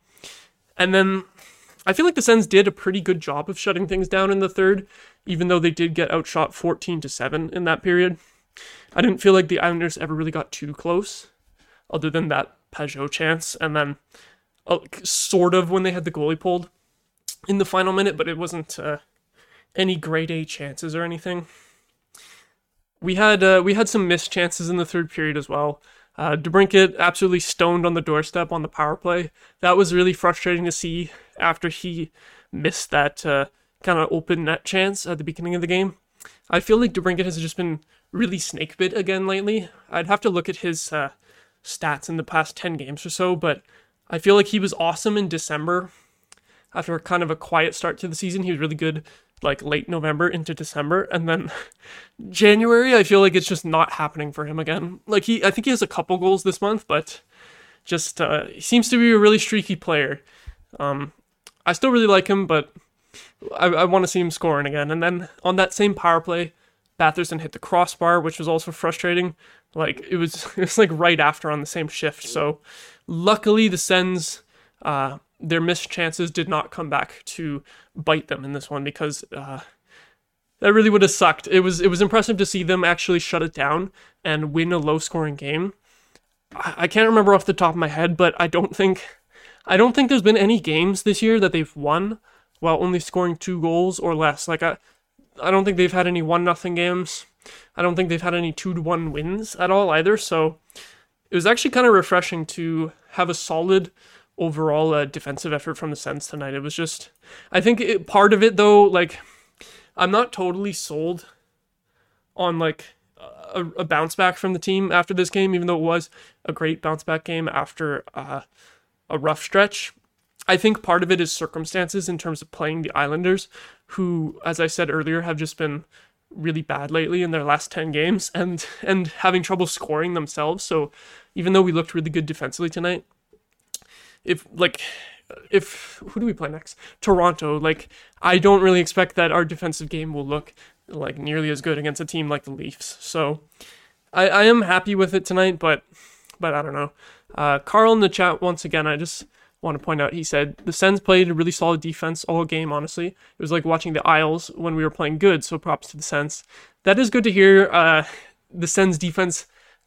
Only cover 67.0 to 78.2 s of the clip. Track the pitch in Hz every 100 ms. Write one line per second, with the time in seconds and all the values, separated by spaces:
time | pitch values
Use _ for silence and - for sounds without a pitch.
67 | 160 156 170 160 160 - - 175 175 -
68 | 170 175 160 - 165 160 160 156 165 160
69 | 180 175 180 156 _ _ _ 160 156 -
70 | - 180 165 - - - 185 - 202 156
71 | 170 165 147 151 160 151 143 170 151 -
72 | 156 - - 156 147 151 - - - -
73 | - 165 180 214 220 214 220 180 - 185
74 | 185 185 160 - _ _ _ _ - 147
75 | 135 139 _ _ 160 170 165 175 - -
76 | 165 160 170 156 170 156 - - 160 139
77 | - - - - 160 143 - - _ -
78 | 160 156